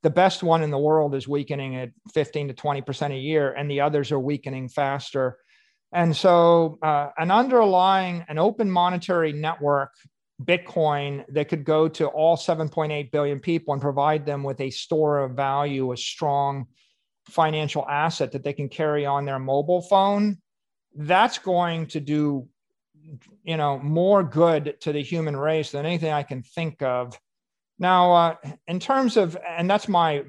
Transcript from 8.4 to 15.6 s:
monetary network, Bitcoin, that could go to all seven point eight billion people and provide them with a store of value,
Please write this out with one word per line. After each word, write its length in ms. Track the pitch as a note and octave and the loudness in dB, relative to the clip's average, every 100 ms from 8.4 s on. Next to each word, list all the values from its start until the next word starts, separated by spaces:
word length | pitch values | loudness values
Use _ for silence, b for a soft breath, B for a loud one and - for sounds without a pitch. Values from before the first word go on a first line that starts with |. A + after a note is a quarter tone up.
| F#3+ A3 G#3 | 0 2 0
monetary 640 | F3+ F3+ F3+ E3+ F3+ D#3+ | 2 2 0 -2 0 0
network, 580 | D3 D3+ E3 C#3+ C#3+ C#3 _ _ _ _ - | -2 -4 -2 0 0 0 _ _ _ _ -10
Bitcoin, 800 | C3 F3 F3 - D#3 D3 C#3+ C#3 - | -2 0 0 -2 0 0 -4 -8 -6
that 200 | C#3+ D3 | -4 -2
could 140 | D#3+ | -4
go 240 | C#3+ D#3 D#3+ | 0 2 2
to 200 | D#3+ D3+ | 0 -4
all 280 | D3+ D#3+ E3 | 2 2 2
seven 320 | - E3 D#3+ | 0 -2 -2
point 240 | - D3+ | -4 -4
eight 200 | D3 C#3 | -4 -4
billion 280 | D3+ C#3+ C#3+ | -2 -2 -4
people 340 | - E3 D#3+ | -2 -2 -2
and 80 | C#3 | -4
provide 440 | C#3 C#3 C#3+ D#3 C#3+ | -2 0 0 0 -2
them 160 | C#3+ | -6
with 180 | C#3 C3 | -6 -6
a 120 | C3+ | -8
store 480 | - - D#3+ D3+ D3 | -8 -4 0 2 0
of 140 | C3+ | -2
value, 580 | B2+ C#3 C#3 | -2 -2 -2